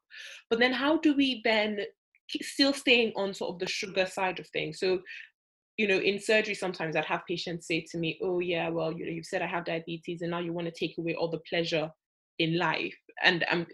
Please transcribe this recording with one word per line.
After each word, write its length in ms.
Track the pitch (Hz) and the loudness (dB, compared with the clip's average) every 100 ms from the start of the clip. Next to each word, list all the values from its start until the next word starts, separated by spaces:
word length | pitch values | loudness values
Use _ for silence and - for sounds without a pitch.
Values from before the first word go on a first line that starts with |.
| _ - - - _ | _ -18 -16 -18 _
But 120 | 226 | 4
then 120 | 254 | 4
how 260 | 247 277 311 | 4 2 4
do 160 | 311 | 6
we 280 | 277 269 226 | 6 4 2
then 360 | 226 220 214 208 - _ _ _ - | 2 2 2 -2 -6 _ _ _ -10
keep 120 | - | -8
still 280 | - - 277 | -8 2 4
staying 400 | 277 - 240 226 202 | 4 4 6 4 0
on 180 | 196 | -4
sort 180 | 190 - | -4 -6
of 60 | 175 | -6
the 80 | 185 | -6
sugar 380 | - 196 185 185 | -4 -4 0 0
side 320 | - 185 170 | 0 -2 -4
of 80 | 160 | -6
things? 300 | 160 156 151 | -6 -6 -2
So, 220 | 190 185 - - - _ _ _ _ - | 0 0 -2 -16 -16 _ _ _ _ -2
you 100 | 214 | 2
know, 100 | 190 | 4
in 220 | - 202 | 2 0
surgery, 340 | - 214 214 | 4 4 4
sometimes 400 | 196 190 185 160 156 | -2 -4 -2 -2 0
I'd 80 | 156 | 0
have 160 | 175 - | -4 -2
patients 400 | 170 - 170 - | -6 -4 -6 -2
say 180 | 165 160 | -4 -2
to 80 | 170 | -4
me, 200 | 160 - | -4 -2
"Oh, 160 | 190 175 | -2 0
yeah, 280 | 180 170 165 | 0 0 0
well, 240 | 165 160 | -2 -2
you 120 | 170 175 | -4 -6
know, 40 | |
you've 140 | 170 160 | -8 -4
said 160 | 185 | -4
I 40 | 175 | -2
have 180 | 175 | -4
diabetes 560 | 170 165 165 165 170 170 | -2 -4 -4 -8 -8 -6
and 80 | 170 | -4
now 80 | 175 | -4
you 140 | 175 | -4
wanna 180 | 170 170 | -4 -6
take 260 | 165 160 165 | -4 -6 -4
away 160 | 170 | -4
all 140 | 156 165 | -2 -2
the 100 | 156 - | -4 -4
pleasure 420 | 175 165 165 156 - _ _ _ - | -2 0 0 -2 -8 _ _ _ -2
in 180 | 165 170 | 0 2
life." 360 | 165 - 175 - - - | 2 0 -4 -8 -18 0
And, 200 | - 175 - | 2 2 2
um, 160 | 170 170 | 0 -2